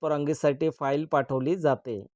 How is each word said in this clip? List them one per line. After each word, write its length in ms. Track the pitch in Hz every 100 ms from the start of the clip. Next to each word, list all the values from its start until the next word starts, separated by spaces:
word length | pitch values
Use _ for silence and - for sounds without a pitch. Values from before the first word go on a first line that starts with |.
परवानगीसाठी 680 | 156 147 147 147 151 139 160
फाईल 340 | 156 139 143
पाठवली 520 | 156 147 131 135 131 190
जाते. 500 | 151 131 - 107 -